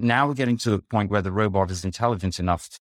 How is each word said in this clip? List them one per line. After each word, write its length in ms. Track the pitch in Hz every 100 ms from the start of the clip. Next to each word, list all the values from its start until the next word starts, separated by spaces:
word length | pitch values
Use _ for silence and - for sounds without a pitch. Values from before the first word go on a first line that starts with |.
now 260 | 120 120 143
we're 60 |
getting 240 | 135 127 117
to 120 | -
the 80 | 101
point 320 | - 110 101
where 120 | 104
the 100 | 95
robot 380 | 95 107 98 92
is 140 | 92
intelligent 540 | 95 - 120 107 92 90
enough 400 | 90 85 - -